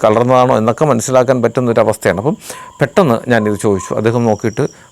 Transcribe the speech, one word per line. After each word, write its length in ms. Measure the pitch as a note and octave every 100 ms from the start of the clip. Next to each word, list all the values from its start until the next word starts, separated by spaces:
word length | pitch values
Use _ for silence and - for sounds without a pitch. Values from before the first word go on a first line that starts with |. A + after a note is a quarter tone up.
കലർന്നതാണോ 540 | A2 A2 B2 B2+ B2+ A#2
എന്നൊക്കെ 260 | A2+ -
മനസ്സിലാക്കാൻ 580 | D#3 A#2 - B2+ B2+ B2+
പറ്റുന്ന 280 | A2+ C3+ B2
ഒരു 100 | A2+
അവസ്ഥയാണ്. 380 | G#2+ G#2+ G#2 F2
അപ്പം 180 | C3 G#3+ - - - -
പെട്ടെന്ന് 500 | C#3+ - D#3+ A2+ A#2+
ഞാനിത് 280 | A#2 G#2+ G2+
ചോദിച്ചു. 320 | A2 G2 -
അദ്ദേഹം 300 | A#2+ A2 A#2+
നോക്കിയിട്ട് 380 | A#2 G#2 A2+ A2 D3 - -